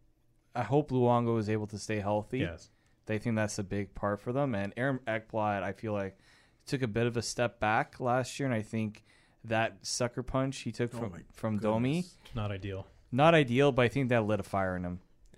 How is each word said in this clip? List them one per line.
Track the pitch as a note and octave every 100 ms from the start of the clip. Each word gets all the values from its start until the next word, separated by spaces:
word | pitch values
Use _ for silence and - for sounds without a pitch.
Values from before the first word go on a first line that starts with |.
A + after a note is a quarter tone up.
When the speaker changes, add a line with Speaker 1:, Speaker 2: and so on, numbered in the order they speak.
| _ _ _ _ _
Speaker 1:
I | A#2+
hope | A2 C#3+ D3
Luongo | B2+ A#2+ A#2+ A#2+ A2+
is | G#2
able | A2 G#2+
to | G2+
stay | - G#2+
healthy. | G2 G#2+ G#2 B2+
Speaker 2:
Yes. | F#2+ D#2+ - _ _ _ -
Speaker 1:
They | G#2+
think | A#2+ A2
that's | G#2+ -
a |
big | F#2+ G2+ G2
part | - G2+ G#2
for | -
them. | B2+ C#3+
And | G2+ G2+ -
Aaron | C3+ C3 A2+
Ekblad, | A2 A2 A2+ G#2 G2+
I | F#2
feel | F#2+ A2+
like, | G#2 G2 - - - _ _ -
took | C3+
a | B2
bit | A2 A#2+
of | A#2
a |
step | A2 - B2 -
back | G#2+ A2+ D3 -
last | B2+ B2 B2 -
year, | C#3
and |
I | A2+
think | G#2+ A2+ G#2+ - - _ _ _
that | A2+ A2 A2 G2
sucker | - - A#2+ -
punch | B2 C3 C3+ C3+
he | A#2+
took | A2 A#2+
Speaker 3:
Oh | A#2
Speaker 1:
from, | A2+
Speaker 3:
my | E2 -
Speaker 1:
from | - A2+ G#2+
Domi, | G#2+ A2 B2+ E3
Speaker 3:
goodness. | F3+ - -
Speaker 2:
Not | A2+ G#2
ideal. | G2 G2 F#2+ - - -
Speaker 1:
not | A#2+ D#3
ideal, | E3 C3 A#2+ C#3+
but | B2+
I | A#2+
think | C#3 B2+
that | A#2+ G#2
lit | G#2
a |
fire | - G2 F#2+ F2+
in |
him. | F2+ F2 - _ -